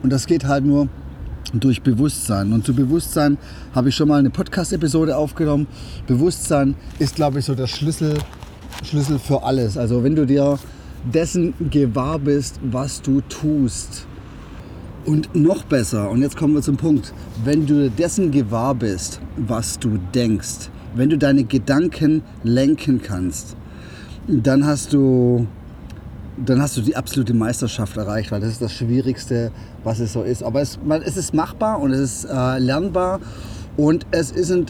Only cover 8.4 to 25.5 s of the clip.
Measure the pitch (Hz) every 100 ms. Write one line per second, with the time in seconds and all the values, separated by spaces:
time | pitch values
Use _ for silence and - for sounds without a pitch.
8.4 | - - - - - 147 139 143 - 139
9.4 | 123 135 117 101 117 123 123 156 139 139
10.4 | 139 143 - - - - - 156 165 180
11.4 | 165 - 160 151 135 113 127 160 143 143
12.4 | 139 - 135 120 139 - - 135 135 -
13.4 | 151 151 127 - - - - - - -
14.4 | - - - - - - - 151 - 180
15.4 | 151 196 - 143 107 113 101 117 139 -
16.4 | 151 151 139 139 165 147 - - - -
17.4 | 113 151 147 147 139 110 170 - 180 139
18.4 | 110 113 127 131 113 92 - - - -
19.4 | 110 117 120 - 123 107 90 123 120 104
20.4 | - - - - - 113 135 156 143 139
21.4 | 117 135 110 139 175 - 151 156 - -
22.4 | 117 120 139 156 - 127 - 95 90 -
23.4 | - - - - - - - - - 151
24.4 | 117 135 147 147 - 147 135 127 123 123
25.4 | 113